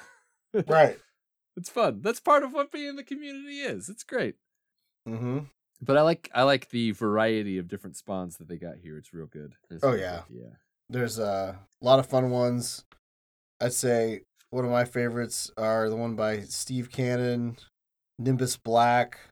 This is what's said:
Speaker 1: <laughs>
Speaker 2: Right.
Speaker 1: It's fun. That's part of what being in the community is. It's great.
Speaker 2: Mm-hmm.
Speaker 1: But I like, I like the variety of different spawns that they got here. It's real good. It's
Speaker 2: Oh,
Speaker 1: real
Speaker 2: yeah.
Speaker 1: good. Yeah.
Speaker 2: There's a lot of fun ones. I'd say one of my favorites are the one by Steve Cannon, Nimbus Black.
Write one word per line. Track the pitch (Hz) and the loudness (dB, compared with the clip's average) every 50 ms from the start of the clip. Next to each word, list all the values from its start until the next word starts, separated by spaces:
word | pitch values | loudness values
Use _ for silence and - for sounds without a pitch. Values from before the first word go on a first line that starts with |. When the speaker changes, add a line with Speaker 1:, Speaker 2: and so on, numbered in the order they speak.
| - - - _ _ _ _ _ _ _ - | -16 -20 -20 _ _ _ _ _ _ _ -2
Speaker 1:
<laughs> | 208 - - | 0 2 4
Speaker 2:
Right. | 156 160 151 - - - _ _ _ _ _ _ _ _ _ _ - | 6 8 8 6 4 0 _ _ _ _ _ _ _ _ _ _ -14
Speaker 1:
It's | 185 180 - | -14 -12 -4
fun. | - 240 220 147 - 98 | 0 2 2 2 2 0
That's | 143 214 233 - | -2 -4 -4 0
part | - - 294 285 294 | 4 4 6 6 4
of | 254 | 2
what | 285 294 285 285 | -2 -4 -4 -4
being | - 294 294 285 | -6 -10 -8 -8
in | 277 | -10
the | 277 | -10
community | 254 - 285 294 294 285 277 277 277 285 285 285 | -10 -10 -10 -10 -10 -10 -12 -12 -14 -12 -10 -8
is. | 285 220 120 92 104 160 | -6 -6 -6 -8 -10 -12
It's | 214 - - | -14 -16 -10
great. | - - 240 139 110 - _ _ _ _ _ _ _ _ _ _ _ _ _ - 117 | -6 -4 -2 -2 -4 -6 _ _ _ _ _ _ _ _ _ _ _ _ _ -12 -8
Speaker 2:
Mm-hmm. | 113 113 123 123 127 143 147 - _ _ _ _ _ - | -8 -6 -4 -4 -4 -4 -6 -8 _ _ _ _ _ -6
Speaker 1:
But | 127 139 135 | 0 4 4
I | 143 | 6
like, | 151 165 170 - - - - | 6 6 4 0 -4 -4 0
I | 120 | 2
like | 131 139 139 127 - - | 4 4 4 2 0 -4
the | - 120 117 113 | -4 -2 0 0
variety | 101 - 117 104 104 107 110 113 110 107 104 101 95 92 | 0 0 0 2 4 4 4 4 2 0 -2 -2 -4 -4
of | 87 87 | -6 -6
different | 104 95 - 92 76 | -10 -12 -12 -14 -16
spawns | - - - 98 92 90 87 - - | -14 -10 -8 -6 -6 -6 -8 -10 -14
that | 82 76 | -14 -14
they | 87 | -12
got | 80 87 85 65 85 | -12 -12 -12 -14 -14
here. | 87 80 78 76 | -16 -18 -18 -18
It's | - _ - | -18 _ -16
real | 82 80 | -14 -14
good. | 76 - 76 73 73 - _ _ - | -14 -14 -16 -16 -16 -18 _ _ -18
It's | 87 80 - | -6 -2 0
Speaker 2:
Oh, | 135 | 0
Speaker 1:
real | 120 98 | 0 0
Speaker 2:
yeah. | 95 90 87 85 80 - | -4 -6 -8 -10 -12 -16
Speaker 1:
good. | 60 60 | -18 -20
Yeah. | 58 57 - _ _ _ _ _ _ - | -20 -20 -20 _ _ _ _ _ _ -10
Speaker 2:
There's | 120 123 120 113 107 113 | -6 -4 -4 -4 -4 -2
a | 107 101 98 95 95 92 92 95 - _ _ _ | -2 -2 -2 -2 -4 -6 -8 -12 -18 _ _ _
lot | 117 123 135 135 | 4 6 6 6
of | 131 | 4
fun | - 135 131 127 127 | 2 0 2 2 2
ones. | 123 123 123 123 123 123 120 - - - - _ _ _ _ _ _ _ _ _ _ _ _ _ _ - | 2 2 2 0 0 -2 -4 -6 -8 -12 -16 _ _ _ _ _ _ _ _ _ _ _ _ _ _ -4
I'd | - 123 | -2 -2
say | 123 - - 123 120 117 113 113 107 98 - _ _ _ _ _ | 0 0 2 2 2 2 2 0 -2 -6 -12 _ _ _ _ _
one | - 127 123 | -4 -2 0
of | 120 | 2
my | 123 120 120 | 2 2 0
favorites | 123 - 123 120 120 117 120 120 110 - - - - - | 0 0 -2 -2 -2 -2 -4 -4 -4 -6 -6 -8 -8 -6
are | - 110 110 110 113 110 110 | -2 0 2 2 2 2 0
the | 110 | 0
one | 113 117 117 110 | -2 -2 -2 -2
by | 107 107 107 107 104 | 0 0 0 -2 -2
Steve | 98 - - - - - 131 127 120 - | -6 -8 -8 -8 -6 -4 -4 -6 -6 -6
Cannon, | - 135 127 123 123 123 123 123 123 120 120 120 120 - - - _ _ _ _ _ _ _ _ _ - | -4 -2 -2 0 0 0 0 0 0 -2 -2 -4 -6 -10 -16 -20 _ _ _ _ _ _ _ _ _ -2
Nimbus | 117 131 131 123 127 123 - | 0 0 2 2 0 -2 -4
Black. | - - 113 113 117 120 120 120 123 120 - - - - - | -4 -2 2 4 6 6 6 6 4 2 0 -4 -16 -20 -18